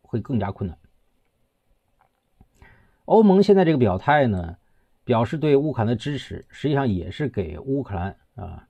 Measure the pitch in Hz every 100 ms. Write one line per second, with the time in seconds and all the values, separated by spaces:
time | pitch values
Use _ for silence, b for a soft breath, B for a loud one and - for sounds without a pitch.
0 | _ 117 104 123 98 - 98 76 _ _
1 | _ _ _ _ _ _ _ _ _ _
2 | _ _ _ _ _ b b b b b
3 | - 208 214 190 202 190 165 156 113 92
4 | - 147 127 92 82 - _ _ _ _
5 | - 113 117 160 151 139 151 131 110 123
6 | 147 139 - - - - 139 139 135 92
7 | - - 143 110 87 - 135 139 123 98
8 | 95 - _ - 95 80 -